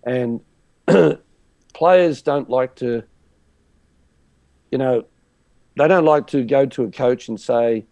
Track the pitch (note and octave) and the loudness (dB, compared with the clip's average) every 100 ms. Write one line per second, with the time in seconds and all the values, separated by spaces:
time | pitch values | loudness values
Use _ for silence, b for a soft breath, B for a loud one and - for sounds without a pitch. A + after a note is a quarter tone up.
0 | A#2+ B2+ A#2+ A#2 _ _ _ _ - F#3 | -6 -4 -4 -8 _ _ _ _ 2 4
1 | D#3+ - _ _ _ _ _ - E3 F#3 | 2 -2 _ _ _ _ _ -2 2 4
2 | F3 C3+ - C#3+ B2+ B2+ B2+ _ B2 A#2 | 2 -2 -4 -4 -2 -4 -4 _ -6 -6
3 | - _ _ _ _ _ _ _ _ _ | -10 _ _ _ _ _ _ _ _ _
4 | _ _ _ _ _ _ _ C3 C3 A#2+ | _ _ _ _ _ _ _ -4 -2 -2
5 | - _ _ _ _ _ _ - D3+ F#3 | -4 _ _ _ _ _ _ -2 2 4
6 | D#3 D3+ - C#3+ A#2 C3+ C3+ - A2+ - | 4 2 0 -4 0 0 0 -4 -8 -2
7 | B2+ B2 - G#2+ - A#2+ A#2 A2+ - | -2 -2 -6 -10 -4 -2 0 -2 -8